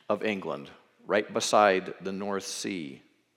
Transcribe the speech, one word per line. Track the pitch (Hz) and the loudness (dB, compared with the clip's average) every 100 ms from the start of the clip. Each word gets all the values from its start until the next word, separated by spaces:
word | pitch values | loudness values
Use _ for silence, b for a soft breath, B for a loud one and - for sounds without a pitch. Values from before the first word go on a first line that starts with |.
| - | -4
of | 104 | -2
England, | 107 101 85 71 71 - _ _ - | -2 -4 -6 -8 -10 -20 _ _ -2
right | 104 104 | 0 2
beside | 107 - 117 104 95 92 - | 0 4 6 6 6 0 -8
the | 92 | -8
North | 95 101 98 - | -8 -6 -6 -6
Sea. | - 110 95 73 64 _ _ _ | -8 -6 -6 -8 -14 _ _ _